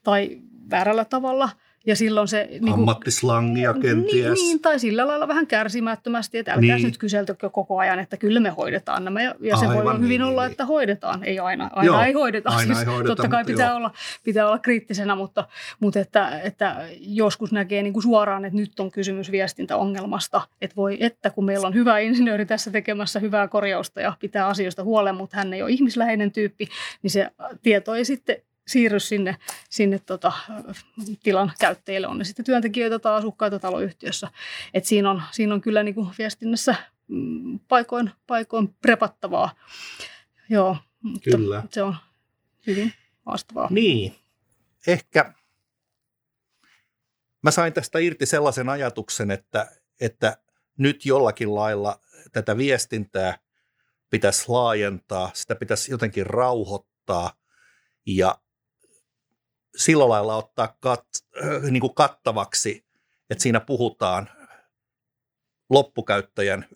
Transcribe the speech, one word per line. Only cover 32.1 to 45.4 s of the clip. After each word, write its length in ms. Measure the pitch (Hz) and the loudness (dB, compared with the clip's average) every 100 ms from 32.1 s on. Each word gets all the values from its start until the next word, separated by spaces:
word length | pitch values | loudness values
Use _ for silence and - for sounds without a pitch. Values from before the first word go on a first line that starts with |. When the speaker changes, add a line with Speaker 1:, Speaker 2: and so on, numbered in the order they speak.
| - | -6
Speaker 1:
ne 60 | |
sitten 220 | 190 208 240 | -8 -6 0
työntekijöitä 540 | 254 226 220 226 226 | 0 0 -2 -2 -2
tai 160 | 220 214 | 0 0
asukkaita 440 | 214 - 208 196 | -2 -2 -4 -2
taloyhtiössä. 720 | 185 160 190 - - - 165 - - - - | -4 -4 -4 -6 -10 -8 -10 -14 -16 -14 -6
Et 120 | 190 - | -4 2
siinä 260 | 214 196 | 4 4
on, 100 | 190 156 | 0 -2
siinä 220 | - 214 | -2 0
on 80 | 208 | 0
kyllä 220 | 220 214 | 0 0
niinku 240 | 208 208 185 185 | 0 -2 -6 -6
viestinnässä, 580 | 220 - 226 233 - 214 - _ - | -8 -6 -4 -2 0 0 -2 _ -10
mm, 520 | 180 - 156 170 185 - | -6 -6 -6 -8 -10 0
paikoin, 440 | 247 233 240 220 - - | 2 2 -4 -4 -6 -4
paikoin 480 | 240 226 226 202 - | -4 -2 -2 -2 0
prepattavaa. 680 | - 226 208 - 185 175 - - - - - - - - _ _ - | 2 2 2 -4 -4 0 -2 -4 -20 -20 -18 -16 -18 -20 _ _ 0
Joo, 280 | 214 190 170 - _ | 2 2 0 -8 _
mutta 280 | 220 - - | -10 -4 2
Speaker 2:
Kyllä. 320 | 120 101 101 151 | 2 2 -2 -6
Speaker 1:
se 140 | - | -4
on 120 | 196 165 - _ _ _ _ _ - | -4 -4 -10 _ _ _ _ _ -4
hyvin 260 | 196 220 - _ _ - | -2 -2 -4 _ _ -10
haastavaa. 420 | - - - - | -10 -8 -4 0
Speaker 2:
Niin, 460 | 196 220 123 95 - _ _ _ _ _ _ - | 2 2 2 -2 -8 _ _ _ _ _ _ 0
ehkä 460 | 175 - 160 147 _ | 0 2 2 2 _